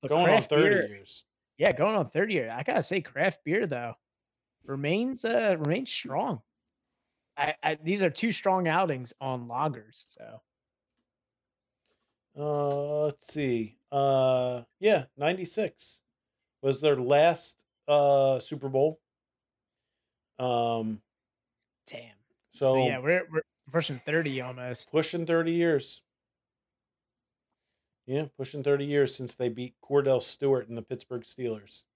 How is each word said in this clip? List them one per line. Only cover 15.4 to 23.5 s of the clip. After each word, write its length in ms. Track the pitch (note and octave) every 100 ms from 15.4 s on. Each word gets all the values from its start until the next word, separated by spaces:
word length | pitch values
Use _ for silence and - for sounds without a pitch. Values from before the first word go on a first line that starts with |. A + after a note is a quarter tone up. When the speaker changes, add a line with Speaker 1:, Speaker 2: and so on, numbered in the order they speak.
| F3 - F#3+ _ - - _ _ _ _ _ _
Speaker 2:
was 200 | C3+ C3+
their 140 | D3+ C3+
last, 680 | B2 C#3+ E3 D#3+ - - _ _ -
uh, 520 | D3 C#3+ C#3 C3+ C3
Super 280 | - D3 C3+
Bowl. 300 | C3 D3+ D#3+ _ _ _ _ _ _ _ _ _ _ _ _ _ _
Um, 640 | B2+ A#2+ A#2 A#2 A2 G#2+ _ _ _ _ _ _ _ _ -
Speaker 1:
Damn. 160 | B2 A#2 _ _ _ _
Speaker 2:
so 200 | - C3+ C3
Speaker 1:
So, 100 | B2+
yeah, 120 | C3
we're, 240 | C3+ F3+ E3+
we're 120 | D#3 -